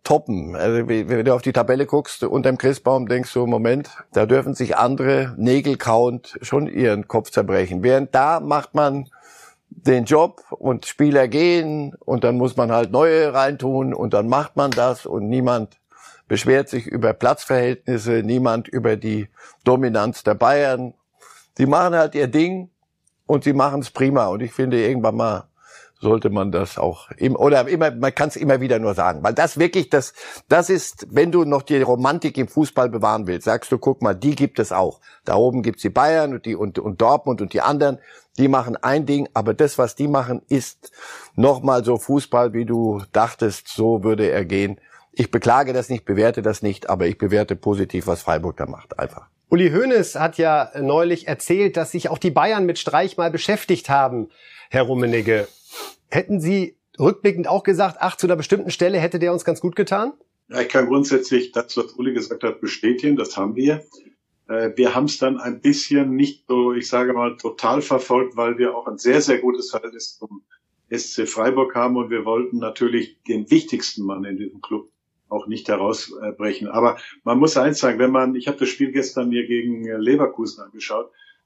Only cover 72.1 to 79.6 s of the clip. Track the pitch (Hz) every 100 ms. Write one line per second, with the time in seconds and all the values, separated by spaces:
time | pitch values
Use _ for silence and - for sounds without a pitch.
72.1 | 113 104 113 127 120 110 - - 120 -
73.1 | _ - 110 104 160 - 120 - - 98
74.1 | 95 98 98 101 - - - - _ _
75.1 | _ _ 104 107 110 - 101 101 110 -
76.1 | - 107 98 104 - 104 113 120 98 -
77.1 | - - 120 156 143 139 151 131 113 127
78.1 | 131 131 127 143 139 127 - 135 135 131
79.1 | 135 123 120 117 120